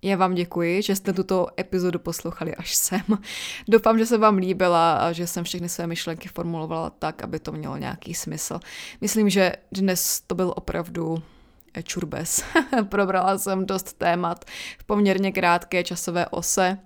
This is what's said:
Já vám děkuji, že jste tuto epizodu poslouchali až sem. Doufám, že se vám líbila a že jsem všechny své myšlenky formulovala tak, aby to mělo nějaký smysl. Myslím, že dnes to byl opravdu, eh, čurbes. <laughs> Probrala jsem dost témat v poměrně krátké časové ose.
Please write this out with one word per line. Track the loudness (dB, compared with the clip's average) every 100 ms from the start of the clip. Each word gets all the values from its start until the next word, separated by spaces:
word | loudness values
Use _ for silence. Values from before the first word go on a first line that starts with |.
Já | 0 2
vám | 4 2
děkuji, | 0 0 0 0
že | 0 0
jste | 0
tuto | -2 2 2 0 -2
epizodu | -4 0 0 -2
poslouchali | -6 -8 -8 -6 -8 -6
až | -4 -2
sem. | 0 -2 0 -2 -2 -10 -10 -10 4
Doufám, | 4 6 4
že | 4
se | 6
vám | 6 6
líbila | 2 2 4 6 6
a | 4 2
že | 0 -4
jsem | -4
všechny | -6 -6 -6
své | -6 -4
myšlenky | -4 -6 -8 -10
formulovala | -6 -4 -4 -4 -4 -6
tak, | -6 -6 -6
aby | -8 -8
to | -8
mělo | -8 -8 -8
nějaký | -8 -10 -10
smysl. | -10 -8 -8 -8 -8 -10 -16 -16 -6
Myslím, | -2 2 4
že | 4 2 0 _
dnes | -2 0 2 0 -4 _
to | -2
byl | 0 -2
opravdu, | -6 -6 -6 -6 -4 -4 -8 -20 -20 _ _
eh, | -14
čurbes. | -8 -6 -6 -6 -4 -4 0 0 2
<laughs> | 0 0
Probrala | 0 2 2 2 0
jsem | 0 -2 0
dost | -2 -4
témat | -2 0 2 0 -4 -10 -14 -14 -14
v |
poměrně | -2 4 4 4 2
krátké | 2 4 4 2 -2
časové | -2 -4 -2 -2 0
ose. | -2 -2 2 2 0